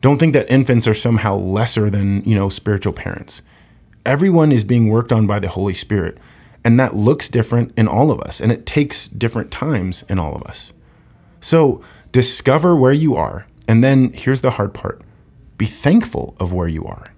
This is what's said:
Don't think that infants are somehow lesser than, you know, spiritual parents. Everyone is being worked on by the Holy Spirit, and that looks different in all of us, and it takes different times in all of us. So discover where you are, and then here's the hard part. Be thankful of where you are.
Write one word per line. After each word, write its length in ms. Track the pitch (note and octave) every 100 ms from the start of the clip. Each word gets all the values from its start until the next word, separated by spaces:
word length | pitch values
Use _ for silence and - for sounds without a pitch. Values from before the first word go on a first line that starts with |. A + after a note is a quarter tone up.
Don't 180 | C3+ C#3
think 140 | E3
that 180 | C#3+ -
infants 380 | C3 B2+ A#2+ A2+
are 60 |
somehow 420 | G#2+ B2 A2+ G#2 G2
lesser 540 | F#2 G2 A#2 - G#2
than, 320 | G2+ G2 G2+
you 100 | -
know, 140 | G#2+ G2
spiritual 460 | F#2+ - G2+ G2+
parents. 480 | - - - - - - _ _ _ _ _ -
Everyone 460 | C#3 F#3+ F3 D#3
is 120 | C3
being 240 | G2 A#2+ A2+
worked 240 | A2 A#2
on 140 | A2+ G#2+
by 120 | G#2
the 100 | F#2+
Holy 260 | F2+ G2+
Spirit, 420 | F2+ - G#2+ E2+ - - - - _
and 160 | A#2 A#2
that 160 | B2+ -
looks 320 | G#2+ - -
different 440 | B2 A2 A#2+ A#2+ -
in 100 | G#2+
all 220 | G#2 D3
of 100 | A#2
us, 200 | - -
and 100 | A2
it 140 | -
takes 420 | - - D3 - -
different 440 | G#2+ A2+ A2+ -
times 520 | - D3+ C3+ F#2 F2+ -
in 100 | F#2+
all 160 | D#2
of 80 | C#2+
us. 280 | - - - - _ _ _ _ _ _
So 420 | - E3 D3 - - - -
discover 640 | B2+ B2 - - C#3 F3
where 180 | E3+ B2+
you 240 | D3 D#3 G2+
are, 300 | D#2 - - _ -
and 160 | A2+
then 280 | C3 C3+ B2+
here's 260 | - - C3
the 100 | C3
hard 220 | A#2 G2+
part. 300 | - - - - _ _ _ - _
Be 80 | A2
thankful 680 | - C#3 G#3 A3 - - -
of 140 | F2+
where 140 | F2+ E2+
you 180 | D#2+ -
are. 180 | G1+ -